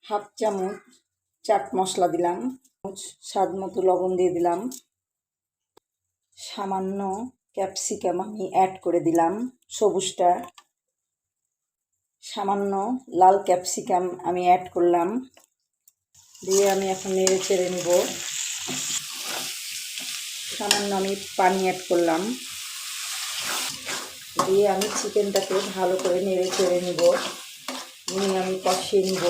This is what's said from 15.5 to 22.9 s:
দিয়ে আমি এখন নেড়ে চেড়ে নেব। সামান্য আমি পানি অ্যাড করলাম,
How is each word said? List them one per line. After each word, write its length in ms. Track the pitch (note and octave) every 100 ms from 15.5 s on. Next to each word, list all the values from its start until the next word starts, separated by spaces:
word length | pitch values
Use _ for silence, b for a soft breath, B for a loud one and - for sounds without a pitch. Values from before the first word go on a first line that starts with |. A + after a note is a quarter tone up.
| _ _ _ _ _ _ _ _ -
দিয়ে 240 | F#3+ G3 G3
আমি 120 | F#3+ F#3+
এখন 180 | F#3+ G3 F#3+
নেড়ে 220 | F#3+ F#3+ -
চেড়ে 200 | F#3+ F3+
নেব। 160 | F3+ E3 F3+ A#3+ - - - - - - - - - - - - - - - - - - - - - - - - -
সামান্য 340 | G#3 G3+ G3+ G3
আমি 120 | G3 G3 - -
পানি 200 | F#3 F#3+
অ্যাড 160 | F#3 F3+ -
করলাম, 320 | F3 E3+ E3 G3+ B3+ - - - - -